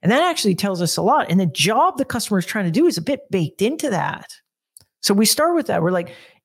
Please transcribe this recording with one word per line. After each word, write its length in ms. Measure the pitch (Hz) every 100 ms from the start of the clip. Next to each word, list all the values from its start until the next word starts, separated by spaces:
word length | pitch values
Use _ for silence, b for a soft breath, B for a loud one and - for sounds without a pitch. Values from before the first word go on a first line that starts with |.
And 100 | 160
that 120 | 247
actually 320 | 359 330 214 175
tells 260 | 202 185
us 160 | 170 -
a 40 |
lot. 300 | 170 294 -
And 80 | 180
the 60 | 185
job 520 | - 196 220 339 262
the 80 | 269
customer 340 | 247 - 202
is 60 | 165
trying 200 | 220 185
to 60 |
do 140 | 165 339
is 120 | 175
a 40 |
bit 300 | 160 269 -
baked 300 | - 156 -
into 280 | 208 311 294
that. 440 | 185 - - - - _ _ _ - _ _
So 120 | -
we 120 | 202 214
start 300 | - 320 349
with 120 | -
that. 140 | 202
We're 100 | 165
like, 180 | 185 175
"I-, 40 | B B B